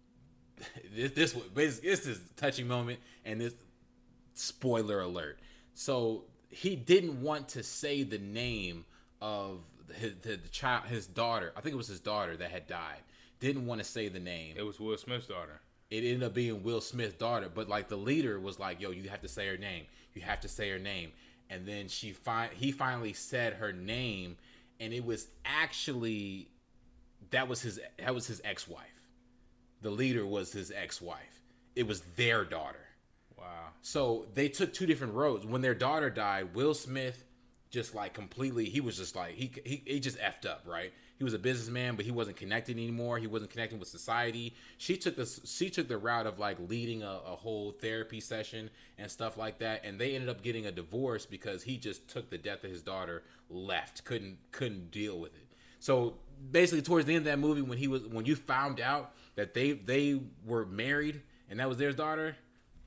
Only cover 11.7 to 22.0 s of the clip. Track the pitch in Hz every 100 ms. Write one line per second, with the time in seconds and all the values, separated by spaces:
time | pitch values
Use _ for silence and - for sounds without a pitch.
11.7 | 135 107 92 104 104 87 82 87 90 76
12.7 | 87 80 73 - - - - 131 135 120
13.7 | 110 98 117 107 92 90 85 80 85 104
14.7 | 98 107 104 - 123 120 92 78 76 -
15.7 | _ - 110 120 123 123 107 120 104 104
16.7 | 117 - 123 110 87 113 117 95 82 101
17.7 | 104 95 104 107 156 131 98 98 92 95
18.7 | 87 98 90 98 101 95 - 98 92 101
19.7 | 85 76 - - - 92 104 104 - 104
20.7 | 95 98 95 80 - - - - 92 95
21.7 | 104 98 -